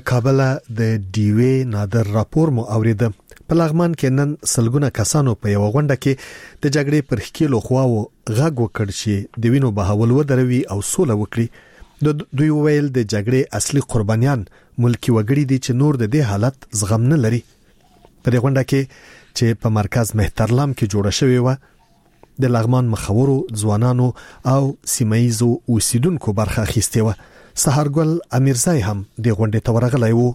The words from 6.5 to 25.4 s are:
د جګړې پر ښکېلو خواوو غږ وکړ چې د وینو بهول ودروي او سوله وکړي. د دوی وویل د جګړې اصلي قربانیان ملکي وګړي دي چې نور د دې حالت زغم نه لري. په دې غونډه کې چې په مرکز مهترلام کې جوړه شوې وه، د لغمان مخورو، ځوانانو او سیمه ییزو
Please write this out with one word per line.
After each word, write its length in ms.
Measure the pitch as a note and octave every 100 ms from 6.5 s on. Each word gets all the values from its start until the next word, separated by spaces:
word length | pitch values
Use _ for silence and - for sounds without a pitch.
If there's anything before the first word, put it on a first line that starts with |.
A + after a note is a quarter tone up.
| -
د 20 | D3 D3
جګړې 260 | C#3 D3 C#3+
پر 100 | A2+ -
ښکېلو 340 | - D#3 A#2+ -
خواوو 320 | B2+ C3 A2 G#2+ _ - A2
غږ 160 | D#3+ C3
وکړ 240 | A2+ - G#2 -
چې 440 | G#2+ G2+ - -
د 100 | A2+
وینو 160 | C#3 C3 G2+
بهول 380 | G2 G#2 A#2 C3
ودروي 460 | D3 B2+ B2+ B2 - G2+
او 40 | -
سوله 260 | - E3+ G#2
وکړي. 280 | G#2 - A#2 - - - - _ D3
د 120 | D3 - C3+
دوی 100 | D#3 D3+
وویل 340 | D3+ D3 D3 C3
د 100 | G#2+
جګړې 300 | G#2+ G#2 C3 - G#2+
اصلي 220 | - C#3 -
قربانیان 480 | A#2 G2+ A2 C3+ C3+ F#2 - _ - A#2+
ملکي 280 | A#2 -
وګړي 320 | A2+ G#2 C#3 C3+
دي 60 | C3 -
چې 60 | B2
نور 180 | D3 C#3
د 100 | G#2+ D3+
دې 60 | A#2+
حالت 360 | G2 B2 - - G#2
زغم 260 | G2+ A2+ A#2+
نه 60 | D#3
لري. 160 | A2 A#2 - _ _ _ _ _ - _
په 40 | -
دې 60 | A#2+
غونډه 200 | C3 C3+ B2+
کې 120 | C3+ C3+ - - - - -
چې 240 | A#2 A2
په 120 | A#2 G#2+
مرکز 360 | G2+ B2 A2+ G#2+
مهترلام 560 | F#2+ - A2 B2 C#3+ B2+
کې 80 | G#2
جوړه 180 | G#2 G2+ -
شوې 200 | C#3 B2 B2
وه، 100 | C3 - _ _ _ _ _ _ - B2+
د 80 | A#2+
لغمان 340 | A2+ B2+ B2 G#2+
مخورو، 420 | - G#2 C#3 C3+ - G#2+
ځوانانو 480 | G#2+ G#2 B2 B2 B2 - - - - C3+
او 60 | C#3 - - -
سیمه 280 | A2 A2
ییزو 280 | A#2+ A2